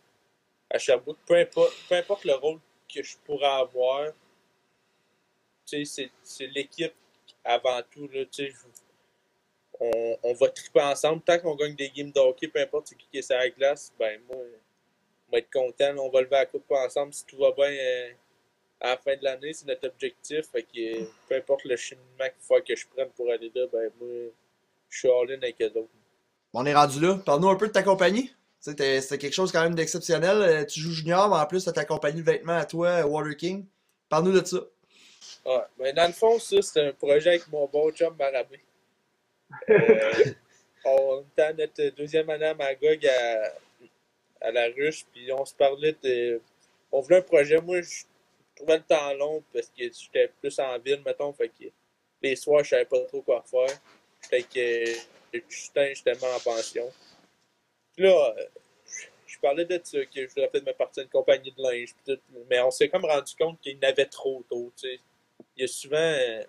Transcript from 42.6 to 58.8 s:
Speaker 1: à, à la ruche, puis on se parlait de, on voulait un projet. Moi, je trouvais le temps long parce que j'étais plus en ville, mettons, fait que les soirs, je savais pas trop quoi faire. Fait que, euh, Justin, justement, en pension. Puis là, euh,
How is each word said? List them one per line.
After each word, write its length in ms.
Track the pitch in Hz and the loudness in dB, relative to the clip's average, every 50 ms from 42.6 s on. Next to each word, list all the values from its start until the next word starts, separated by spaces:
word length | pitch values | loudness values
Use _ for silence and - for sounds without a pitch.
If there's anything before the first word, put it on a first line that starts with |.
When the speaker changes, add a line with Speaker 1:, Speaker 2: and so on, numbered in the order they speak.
| 143 135 135 131 139 151 156 156 147 | -4 -4 -2 0 2 2 2 2 2
Speaker 1:
à, 480 | 139 131 123 120 117 113 110 107 - - - - _ _ _ 123 - _ _ _ _ _ _ _ _ _ - | 2 2 2 2 0 0 -2 -2 -4 -6 -10 -18 _ _ _ -20 -20 _ _ _ _ _ _ _ _ _ -8
à 100 | - 110 | -6 -2
la 160 | 113 120 117 117 | 0 0 0 0
ruche, 380 | 120 135 143 156 156 - - _ | 0 -2 -2 -4 -4 -6 -10 _
puis 200 | - 120 123 127 | -20 -14 -8 -6
on 140 | 131 131 135 | -4 -4 -4
se 80 | - - | -4 0
parlait 420 | - 143 139 139 139 147 156 156 - - | 2 2 2 2 2 -2 -2 -2 -2 -2
de, 380 | 131 123 120 120 120 117 117 - _ _ _ _ _ _ _ _ _ | -2 0 0 0 0 -2 -4 -6 _ _ _ _ _ _ _ _ _
on 100 | - 139 | -2 -2
voulait 160 | 131 139 175 185 | 2 6 6 4
un 40 | |
projet. 380 | 180 - 170 151 143 147 156 160 | 6 6 4 4 6 6 4 2
Moi, 200 | 165 170 180 175 | 2 2 -2 -4
je 220 | 170 - - - - _ _ _ _ _ _ _ _ _ _ | -4 -6 -10 -16 -18 _ _ _ _ _ _ _ _ _ _
trouvais 220 | - 143 156 160 160 | -6 0 2 2 2
le 60 | 160 | 4
temps 300 | - 170 156 143 143 139 | 2 0 2 0 -2 -4
long 280 | 139 143 151 156 156 151 _ - | -4 -4 -4 -4 -6 -8 _ -6
parce 140 | 120 117 - | -6 -6 -6
que 160 | _ - 120 | _ -8 -8
j'étais 480 | 120 - - - - - 131 123 123 - _ | -8 -8 -10 -12 -2 2 2 2 2 0 _
plus 200 | - 143 - - | -8 -6 -4 -4
en 200 | 139 131 123 120 | -4 -4 -4 -6
ville, 220 | 117 135 143 143 139 | -4 -2 -4 -2 -2
mettons, 280 | 135 127 - 147 143 143 | -4 -6 -4 -6 -6 -4
fait 160 | - 120 117 | -4 -6 -6
que 160 | - - 113 107 - _ _ _ _ _ _ _ _ _ | -6 -10 -20 -20 -20 _ _ _ _ _ _ _ _ _
les 140 | - 135 131 | -4 -4 -4
soirs, 280 | - - 151 147 147 143 | -2 0 2 4 4 4
je 60 | - | 4
savais 160 | 139 123 123 | 2 2 2
pas 180 | - 135 127 127 | 2 0 -2 -2
trop 160 | - - 139 | -2 -6 -6
quoi 220 | - - 127 113 - | -2 0 0 0 -2
faire. 340 | - - 127 131 135 139 - _ _ _ _ _ _ _ _ | -2 0 0 0 0 -2 -6 _ _ _ _ _ _ _ _
Fait 220 | - - - 127 120 | -6 -2 -2 -2 -2
que, 460 | - - 127 123 120 117 117 117 117 117 117 - - - - _ _ - | -2 -4 -2 -2 0 0 0 -2 -2 -4 -6 -10 -16 -20 -20 _ _ -12
euh, 60 | 120 - - | -12 -12 -12
Justin, 400 | - - - - - 147 143 139 | -16 -18 -14 -4 -2 0 0 0
justement, 440 | 139 - - 131 120 127 127 127 123 | -2 -4 -2 -2 -2 0 -2 -4 -4
en 40 | 120 | -4
pension. 520 | - 120 117 113 110 - - 117 120 127 127 _ _ _ _ _ _ _ _ _ _ _ _ _ _ _ _ _ _ _ _ | -4 -4 -4 -4 -4 -6 -6 -8 -8 -8 -10 _ _ _ _ _ _ _ _ _ _ _ _ _ _ _ _ _ _ _ _
Puis 100 | - 185 | 4 6
là, 280 | 190 185 160 143 120 107 101 | 6 6 6 6 2 0 -4
euh, 80 | - - - - _ _ _ _ | -8 -12 -14 -20 _ _ _ _